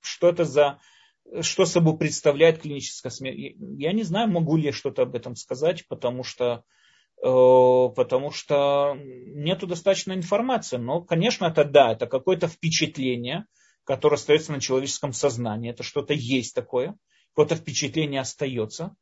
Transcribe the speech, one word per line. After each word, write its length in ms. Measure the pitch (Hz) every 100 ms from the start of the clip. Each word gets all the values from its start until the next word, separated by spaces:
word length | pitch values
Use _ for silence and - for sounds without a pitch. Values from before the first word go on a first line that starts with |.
Что 280 | - - 175
это 160 | 170
за... 360 | 156 131 147 139 _ _ _ _ _ -
Что 260 | 160 - 180
собой 300 | 175 165 156
представляет 640 | 156 - 151 143 165 160
клиническая 480 | 160 143 - - 127
смерть? 260 | - 131 139
Я, 140 | 139 - 123 139 147
я 40 |
не 100 | 208
знаю, 260 | 196 185 226
могу 280 | 175 160 160
ли 80 |
я 80 | 147
что-то 300 | - 139 131
об 120 | 127
этом 220 | 127 127 117
сказать, 500 | - 127 156 165 -
потому 360 | 131 120 127
что, 400 | 127 - 123 117 _ _ _ _ _ _
э, 20 |
потому 1040 | - 127 127 127 127 127 127 110 123 131 143
что 680 | - - 143 143 143 143 139
нету 680 | 139 127 123 143 151 190 185
достаточной 500 | 175 196 190 - 185
информации. 640 | 170 202 254 240 - 123
Но, 240 | 117 160
конечно, 420 | 170 165 202 208
это 200 | 175 160
да, 280 | 147 143 123
это 140 | 113 120
какое-то 420 | 131 - 180 170
впечатление, 1000 | - 165 165 165 147 131 123 120 165 220 _ _ _
которое 300 | - 131 151
остается 380 | 147 - 156 160
на 80 | 143
человеческом 520 | 127 131 135 - 143
сознании. 580 | 120 143 117 120 107 117
Это 120 | 120
что-то 320 | - 143 143
есть 400 | 147 120 135 117
такое, 420 | - 120 127 147 214 _ _ _
какое-то 260 | - 147 160
впечатление 640 | - 123 143 160 156 135
остается. 720 | 131 - 139 123 110 - 175 _